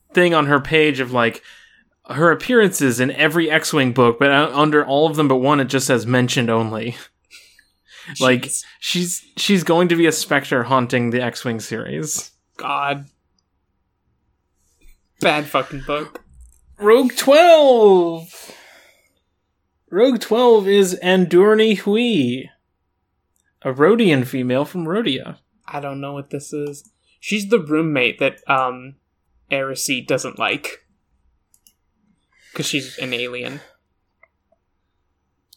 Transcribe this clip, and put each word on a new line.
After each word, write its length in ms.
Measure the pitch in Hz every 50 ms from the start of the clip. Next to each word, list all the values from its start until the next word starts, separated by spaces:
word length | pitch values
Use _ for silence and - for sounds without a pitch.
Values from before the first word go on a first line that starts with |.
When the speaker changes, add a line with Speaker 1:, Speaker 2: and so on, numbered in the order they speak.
| _ _ -
Speaker 1:
thing 220 | 180 180 175 165
on 120 | 160 143
her 140 | 143 143 139
page 400 | 139 - 160 156 151 151 139 131
of, 100 | 131 120
like, 320 | 127 123 117 113 110 - - - - - _ _ _ _ _ _ _ _ _ -
her 200 | 117 135 165 170 156
appearances 680 | 156 - - 254 233 - 180 180 - 143 131 117 117
in 100 | 127 135 -
every 360 | - 151 160 160 175 165 151
X-Wing 420 | 156 156 - - - 151 131 127 120
book, 260 | 131 120 120 117 -
but 80 | 143
u-, 280 | 139 139 143 151 151 127
under 300 | 143 151 151 151 151 139
all 220 | 123 139 143 156
of 100 | 160 147
them 120 | 151 151 139
but 80 | 135
one, 240 | 127 127 139 147 143
it 60 | 131
just 200 | 120 135 135 127
says 180 | - 135 117 104
"mentioned 440 | 117 131 127 123 123 - 139 120 113
only." 460 | 113 113 113 107 110 107 - 120 117 -
<laughs> 60 | - - _ _ _ _ - - - _ _ _ _ _ _ _ _ _ - - - - 147 -
Like, 220 | 131 127 127 123 123
Speaker 2:
Jeez. 220 | 135 - - - - - _
Speaker 1:
she's, 440 | - - - 175 180 175 - - - _ _
she's 260 | - - - 202 185 151
going 240 | - 165 170 180
to 80 | 175 175
be 120 | 165 170
a 60 | 160 156
specter 520 | - - - 147 139 139 - 147 127 117
haunting 460 | 123 135 131 123 120 131 123 120 117
the 120 | 117 123 123
X-Wing 380 | 117 - - - 127 113 110
series. 720 | 101 - 117 110 - - 139 156 156 151 - - - - _ _ _ _ _
Speaker 2:
God. 500 | - - 139 143 139 143 143 143 143 139 - _ _ _ _ _ _ _ _ _ _ _ _ _ _ _ _ _ _ _ _ _ _ _ _ _ _ _ _ _ _ _ _ _ _ _ - - _ _ _ _ _
Bad 260 | 151 170 151 151 147
fucking 360 | 143 - 135 131 - 151 135 131
book. 380 | - 147 147 156 - - - - _ _ - - - _ _ _ _ _ -
Speaker 1:
Rogue 340 | 202 208 226 262 269 247 -
twelve! 1400 | - - 269 277 311 349 349 330 311 294 269 247 233 214 202 190 180 170 170 165 165 165 165 - - - - - - - - - - _ _ _ _ _ _ _ _ _ _ _ _ _ _ _ _ _ _ _ _ _ _
Rogue 300 | 170 185 240 277 247 208
twelve 460 | - - 214 233 247 240 226 214 190
is 320 | 196 202 202 196 180 185 -
Andurni 800 | - 180 185 190 180 156 175 180 196 208 220 214 220 220 214 185
Hui, 680 | - 202 202 226 247 240 220 160 127 120 123 131 151 - _ _ _ _ _ _ _ _ _ _ _ _ _ _ _ _ _ _ _ _ _ _ -
a 100 | 135 127
Rhodian 520 | 131 147 180 226 233 233 185 151 131 123
female 400 | 127 - 131 123 127 123 135 147
from 200 | 151 - 180 165
Rhodia. 500 | 156 180 220 233 165 131 - - - - - _ _ _ _ _ -
Speaker 2:
I 100 | - 143
don't 220 | 143 139 139 139
know 120 | 139 139 143
what 180 | 143 139 -
this 220 | - 143 - - 160
is. 380 | 147 147 147 143 143 - _ _ _ _ _ _ _
She's 280 | - - 202 214 202 196
the 100 | 240 214
roommate 580 | 156 143 151 156 165 160 147 131 123 113 - -
that, 220 | 113 113 - - _ -
um, 460 | 139 131 131 127 127 127 127 135 139 _ _ _ _ _ _ _ _ _ _ _
Heresy 520 | 139 135 135 135 135 - - - 135 123
doesn't 400 | - - 139 123 - 127 - -
like. 400 | 113 101 117 143 - - - - _ _ _ _ _ _ _ _ _ _ _ _ _ _ _ _ _ _ _ _ _ _ _ _ _ _ _ _ _ _ _ _ _ _ _
'Cause 140 | - 147
she's 320 | - - 143 127 - - -
an 160 | 135 131 123
alien. 460 | 120 123 123 123 123 120 123 135 147 - _ _ _ _ _ _ _ _ _ _ _ _ _ _ _ _ _ _ _ _ _ _ _ _ _ _ _ _ _ _ _ _ _ _ _ _ _ _